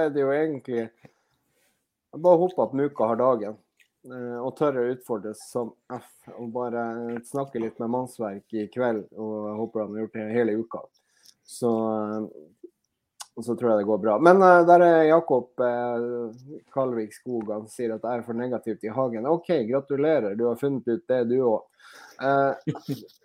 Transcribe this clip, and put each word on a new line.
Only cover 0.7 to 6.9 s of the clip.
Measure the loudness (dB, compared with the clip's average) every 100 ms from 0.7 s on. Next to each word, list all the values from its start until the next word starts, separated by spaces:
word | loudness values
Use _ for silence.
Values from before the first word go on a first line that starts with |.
| -6 -6
jeg | -12 -20 _ _ _ _ _ _ _ _ _ _ 0
bare | 4 6
håper | 4 0 -2
at | 0
Muka | -2 0 0
har | 2
dagen, | 2 2 -2 -12 _ _ _ _ -18
eh, | -12 -10 -8
og | -8 0
tør | 0 2
å | -2
utfordre | -4 -6 -6 -6 -12
som | -8 -6 -6 -10 -14
F, | -14 -14 _ -20 -14
og | -10
bare | -6 -6 -4 -6